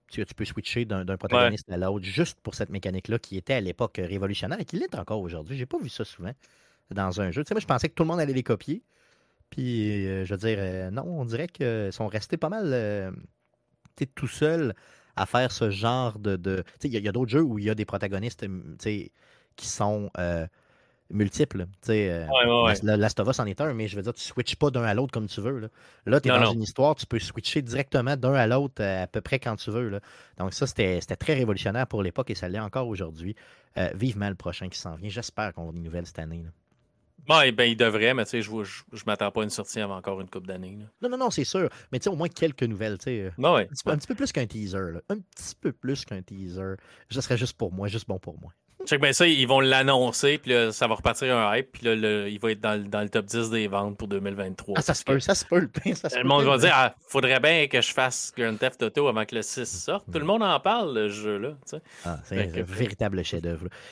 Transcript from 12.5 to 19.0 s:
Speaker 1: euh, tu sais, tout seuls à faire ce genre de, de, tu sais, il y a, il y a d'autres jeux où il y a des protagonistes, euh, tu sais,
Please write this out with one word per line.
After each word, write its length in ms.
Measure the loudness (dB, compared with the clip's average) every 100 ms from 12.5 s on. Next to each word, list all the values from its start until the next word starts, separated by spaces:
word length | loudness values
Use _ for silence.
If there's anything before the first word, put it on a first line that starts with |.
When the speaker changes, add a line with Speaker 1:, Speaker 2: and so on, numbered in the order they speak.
| -2 0
Speaker 1:
euh, 400 | 0 0 -2 -4 -10 -16 _ _ _ _ _ _ -8
tu 80 |
sais, 20 | -8
tout 200 | -6 -8
seuls 480 | 0 2 2 0 -4 -12 _ _ -6
à 100 | 0
faire 260 | 2 2
ce 180 | 0 0
genre 480 | 0 0 2 0 -2
de, 160 | -2
de, 300 | -2 -2 -4 -6
tu 60 | -8
sais, 80 | -4
il 60 |
y 20 | -2
a, 20 |
il 60 |
y 40 | -2
a 40 |
d'autres 180 | -2 2
jeux 120 | 2
où 180 | 2 0
il 60 | 0
y 40 |
a 60 | -2
des 80 |
protagonistes, 580 | -2 -4 -2 -2 -4 -6
euh, 200 | -8 -8 -10 -8
tu 20 |
sais, 300 | -4 -4